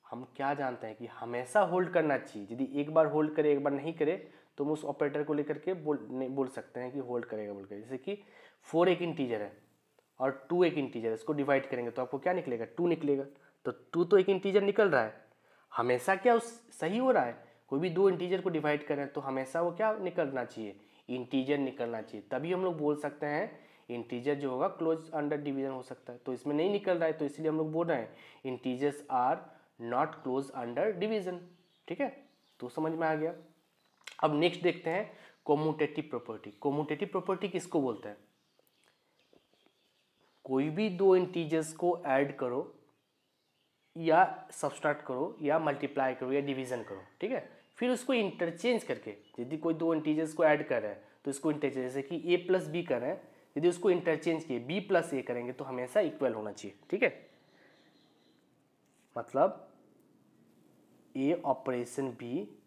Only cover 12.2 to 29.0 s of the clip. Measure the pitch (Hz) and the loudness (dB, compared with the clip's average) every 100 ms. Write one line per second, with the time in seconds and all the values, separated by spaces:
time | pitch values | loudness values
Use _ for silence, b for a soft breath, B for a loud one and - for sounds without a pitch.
12.2 | 180 180 139 117 113 - 175 165 143 139 | 0 0 -2 -4 -4 0 2 2 2 0
13.2 | 135 - b b - - - 170 170 196 | -2 -14 b b -8 -8 -4 -2 6 6
14.2 | 185 190 196 190 196 202 202 139 110 - | 6 2 4 4 4 4 6 6 2 -4
15.2 | - b b b b - 120 123 151 190 | -20 b b b b -2 2 2 2 2
16.2 | 247 233 233 - - - 160 214 262 214 | 4 4 2 -14 -20 -6 -2 2 4 4
17.2 | 123 117 b b _ 135 180 170 196 170 | 2 -4 b b _ -2 0 4 4 4
18.2 | 175 185 185 160 147 147 147 143 139 151 | 0 0 0 0 2 0 0 -4 -2 -6
19.2 | 135 135 131 165 175 175 220 214 185 175 | -4 -4 -2 0 -2 0 0 0 -4 -2
20.2 | 147 135 120 - 104 98 b b - 123 | -2 -2 -6 -8 -10 -10 b b -8 -8
21.2 | 120 135 131 143 135 131 117 117 107 107 | -2 0 2 0 0 -4 -4 -4 -8 -14
22.2 | - 131 160 185 185 160 147 147 147 - | -6 -4 -2 0 0 0 0 0 -4 -4
23.2 | 147 151 214 - B B - 120 117 123 | -4 -2 -4 -8 B B -10 -10 -6 -4
24.2 | 131 143 143 127 190 190 165 160 160 156 | -2 -2 -2 -2 -2 0 0 -2 -2 -4
25.2 | 147 147 147 135 135 131 127 127 - 120 | -2 -2 -2 -4 -4 -6 -10 -16 -14 -12
26.2 | - 127 147 147 180 202 196 175 165 156 | -8 -6 -2 2 2 2 0 2 2 0
27.2 | 143 147 156 156 156 160 170 143 107 B | -4 -2 -2 0 0 0 0 0 -4 B
28.2 | B B 135 127 131 123 143 139 | B B -8 -4 -4 0 0 -2